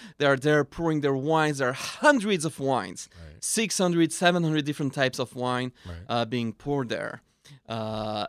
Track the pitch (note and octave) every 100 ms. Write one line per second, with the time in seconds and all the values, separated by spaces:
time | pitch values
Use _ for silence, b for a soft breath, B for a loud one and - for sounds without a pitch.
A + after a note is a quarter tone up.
0 | B B C#3+ C3 D3 D3+ C#3 - E3 D3+
1 | C#3 C3+ C#3+ D#3+ D3+ C#3 B2 C3 - -
2 | D4+ C#4 G3+ F#3 D#3 - C3+ B2 F#2 F2+
3 | - - D#2+ D#2 - G#3 A3 - F3+ E3+
4 | D#3+ - F3 F3 E3 D#3 C#3+ C#3+ C#3 D3
5 | B2+ C3+ B2 B2+ B2+ B2 B2+ - F2+ E2+
6 | F#2+ A#2+ A2+ B2 A2+ G#2 C#3+ C#3+ A#2 A2
7 | G#2 - _ b b C#3 - A2+ A2 A2
8 | G#2+ G#2+